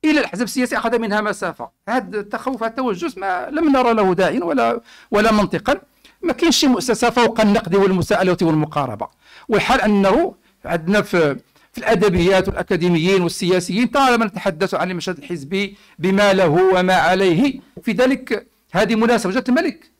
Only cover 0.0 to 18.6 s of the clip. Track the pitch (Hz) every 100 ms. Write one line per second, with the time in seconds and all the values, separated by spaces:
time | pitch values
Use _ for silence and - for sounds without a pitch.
0 | 311 294 226 180 233 - 247 247 226 233
1 | 226 208 208 202 185 160 120 _ - 240
2 | 196 208 202 233 254 254 226 226 262 180
3 | 330 190 190 180 - 302 320 269 240 226
4 | 190 180 185 202 170 262 113 117 - -
5 | - 208 220 214 190 - 214 285 _ _
6 | - _ 349 - 330 - 294 233 - 220
7 | 240 240 233 233 214 208 165 196 196 185
8 | - 196 185 180 165 156 151 151 131 107
9 | 113 _ _ - - 208 - 247 202 208
10 | 196 226 359 - _ _ - 175 160 208
11 | 202 185 151 131 _ _ _ - - 226
12 | 208 180 170 190 185 - - 190 175 170
13 | 170 196 175 - 175 185 175 175 247 285
14 | 269 240 220 180 202 156 185 170 180 180
15 | 170 160 - 175 139 190 202 202 _ -
16 | 175 196 208 190 180 156 370 185 185 185
17 | 160 185 196 165 277 - - - - 220
18 | 254 262 - 208 - _